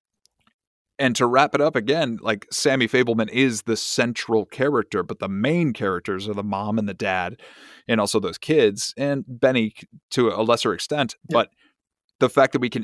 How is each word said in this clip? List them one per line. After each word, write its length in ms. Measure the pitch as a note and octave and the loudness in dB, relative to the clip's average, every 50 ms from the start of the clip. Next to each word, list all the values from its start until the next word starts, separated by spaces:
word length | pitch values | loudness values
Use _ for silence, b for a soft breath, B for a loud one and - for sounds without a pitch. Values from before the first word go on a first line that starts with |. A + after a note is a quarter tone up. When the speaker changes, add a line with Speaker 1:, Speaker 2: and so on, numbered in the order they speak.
| _ _ _ _ _ _ _ _ _ _ _ _ _ _ _ _ _ _ _ | _ _ _ _ _ _ _ _ _ _ _ _ _ _ _ _ _ _ _
Speaker 1:
And 160 | - C#3 B2+ A#2 | -2 -2 0 2
to 80 | - B2+ | 2 2
wrap 280 | A#2+ A#2+ C3 D3 C#3+ - | 4 4 4 4 4 2
it 60 | C#3+ | 2
up 160 | C#3+ D#3 D3 | 2 2 2
again, 440 | C3 G#2 A2+ C#3 E3 D#3 B2 A#2 G#2 | 0 0 2 2 2 0 -2 -4 -4
like, 260 | - A2+ A2 G2+ - - | -2 -2 -2 -2 -4 -8
Sammy 360 | - - - C#3+ C3+ C3+ A#2+ | -8 -2 0 2 2 2 2
Fabelman 420 | G#2+ - B2+ B2+ A#2+ A#2 A2+ A2 G#2 | 2 4 2 4 4 2 0 0 0
is 340 | - B2 C3+ C3 A#2 G#2 - | 0 2 2 2 0 -2 -2
the 120 | A2+ A2+ | -2 -2
central 720 | - - - - - B2 A#2+ A2+ - - - A#2 A2 G2 | -2 -2 -2 -2 0 0 0 -2 -6 -2 0 0 0 0
character, 580 | - - - C3 C#3+ C#3+ A#2+ G2+ - - G2 F2 | -2 -4 -2 -2 0 0 0 -2 -2 -4 -4 -4
but 160 | - - - | -4 -6 -8
the 80 | G#2 | -6
main 460 | F#2+ G2 G2 A2 C3+ E3 F3 E3+ C#3+ A2 | -6 -4 -2 0 0 0 2 0 0 -2
characters 560 | - A2 G2 F#2 F2 - - G2 F#2 G2+ A2 | -2 -4 -4 -4 -4 -4 -6 -6 -6 -6 -6
are 40 | G#2 | -6
the 100 | G2+ G2+ | -6 -4
mom 360 | G#2 G2 G2 G#2 G#2 G#2 A2+ | -4 -4 -4 -4 -2 -2 -2
and 80 | G#2 | -2
the 60 | G2+ F#2+ | -4 -6
dad, 480 | F2+ A2 G2 F#2 F#2 F2 F2+ - B B B B B B B B B B | -4 -4 -2 -2 -2 -4 -6 -8 B B B B B B B B B B
and 140 | - B2 A2 | -2 0 0
also 180 | G#2 G2+ - A2 | 0 0 0 0
those 180 | G2 F#2 E2+ | -2 -2 -6
kids, 560 | - - - D#3 D#3 B2 G#2 G2+ B2 - - - | -8 -4 0 2 4 4 2 2 -2 -6 -8 -6
and 300 | B2 C3+ C#3+ C#3+ C#3 - | -6 -4 -4 -4 -4 -6
Benny 460 | - B2+ A#2 - C3 C3 B2 A2 G#2+ - | -10 -4 0 0 2 2 2 0 -2 -4
c-, 100 | - - - - - _ _ | -10 -18 -20 -20 -20 _ _
to 180 | - C3 B2 A2 | 0 0 0 2
a 120 | F2+ G2 | 2 0
lesser 320 | A2+ A2+ A#2+ A2+ - A#2+ F#2 | 2 2 2 2 2 -2 -2
extent. 420 | E2+ - - D3 D3 C3+ A2+ - - - - | -2 -4 -4 -2 -2 -2 -4 -6 -12 -10 -2
Speaker 2:
Yeah. 40 | - | 0
Speaker 1:
But 160 | A#2+ A2 - _ _ _ _ _ _ _ _ _ _ _ _ _ _ | 0 0 0 _ _ _ _ _ _ _ _ _ _ _ _ _ _
the 80 | C#3 B2 | 0 2
fact 240 | - C#3+ C3+ C3 - | 4 4 4 4 2
that 80 | C3 | 0
we 80 | B2 B2 | -2 -2
can 140 | - B2+ | -4 -6